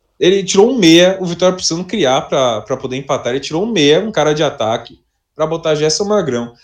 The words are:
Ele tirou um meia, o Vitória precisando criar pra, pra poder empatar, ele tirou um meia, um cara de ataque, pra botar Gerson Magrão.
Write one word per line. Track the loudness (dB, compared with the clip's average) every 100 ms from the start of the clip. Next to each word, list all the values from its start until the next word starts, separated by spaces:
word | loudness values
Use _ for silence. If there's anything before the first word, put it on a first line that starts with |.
| _ -2
Ele | 0 0
tirou | 0 2 4
um | 4
meia, | 6 6 6 2
o | -4
Vitória | 0 0
precisando | 0 -4 -6
criar | -6 -2 0 0
pra, | 0 0 0 -2
pra | -6 -8
poder | -6 -8
empatar, | -6 -4 -4
ele | -6
tirou | -4 -4
um | -2
meia, | 2 4 4
um | 0
cara | -2 0
de | 0
ataque, | -2 -2 -4 -4 -8 -20 _ _ _
pra | -6 -4
botar | -4 -2
Gerson | 0 0 -2
Magrão. | 0 -2 -2 -4 -6 -14